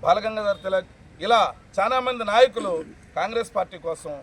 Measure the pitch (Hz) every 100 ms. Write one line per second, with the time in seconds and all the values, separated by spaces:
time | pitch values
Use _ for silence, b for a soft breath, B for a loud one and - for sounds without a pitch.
0 | - 190 214 220 208 196 190 190 180 -
1 | - - 180 226 170 - - - 208 254
2 | 254 247 214 214 262 226 202 165 151 -
3 | - - 185 226 226 202 185 175 160 160
4 | - 143